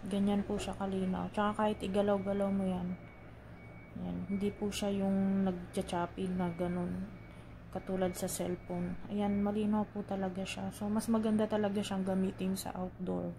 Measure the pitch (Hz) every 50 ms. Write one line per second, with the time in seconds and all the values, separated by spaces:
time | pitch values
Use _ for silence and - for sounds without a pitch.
0 | - 196 196 196 196 202 202 202 202 - 214 196 - 202 190 - 202 196 190 190
1 | 190 185 185 180 180 185 - - 208 208 214 - 214 214 214 - - 196 190 208
2 | 202 202 202 196 190 196 202 202 196 196 196 196 190 190 185 180 180 180 180 -
3 | - - - - - - - - - - - - - - - - - - - 185
4 | 180 180 175 180 180 180 196 196 196 202 202 - 214 208 202 - 214 202 202 196
5 | 196 196 196 196 196 196 196 196 196 190 180 175 180 - - 196 185 - - 175
6 | 175 175 - - 190 185 180 185 185 175 170 170 180 175 175 180 175 180 180 180
7 | 190 208 - - - - - - - - - - - - - 185 - - 190 185
8 | 190 180 180 - - 185 - - 180 175 180 175 - - 180 175 175 175 180 -
9 | - - 202 208 202 202 202 202 202 202 208 214 214 208 214 214 208 196 - 208
10 | 202 - 202 196 190 190 180 190 190 185 - 190 190 190 190 - 208 208 208 220
11 | 220 - 226 226 220 226 214 214 214 214 214 214 208 202 196 214 202 - 196 190
12 | 190 190 190 190 190 190 196 - 185 190 190 190 - - - 185 185 185 180 -
13 | 185 180 185 180 175 175 170